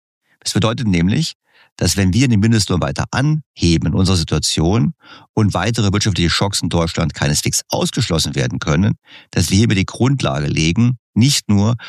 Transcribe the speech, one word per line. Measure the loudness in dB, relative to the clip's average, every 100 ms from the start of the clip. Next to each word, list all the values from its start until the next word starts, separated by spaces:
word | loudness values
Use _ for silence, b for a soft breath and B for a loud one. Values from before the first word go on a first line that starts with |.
| _ _ _ _
Das | -6
bedeutet | -2 0 0 0
nämlich, | 2 2 0 -2 -6 b b b -4
dass | -2 2
wenn | 2
wir | 2 2
den | 4
Mindestlohn | 4 2 2 -2
weiter | -2 -4 -4
anheben | -2 0 -2 -4 -2 2 2 0
in |
unserer | 0 2 0
Situation | -2 -2 -2 0 0 2 0 -4 B B B
und | 0 0
weitere | 0 -2 0 0
wirtschaftliche | 0 0 0 0
Schocks | 0 -2 -4
in | -2
Deutschland | -2 -2 -2 -4
keineswegs | -2 -2 -2 -2 -4 -4
ausgeschlossen | -4 -2 -2 -2 -2 -4 -4
werden | -4 -4
können, | -2 0 0 -2 B B B
dass | -2 2
wir | 2
hiermit | 2 2
die | -2
Grundlage | 0 0 0 -2 -2 -2
legen, | 0 0 2 2 0 _
nicht | 2 2 2 0
nur | 2 2 -2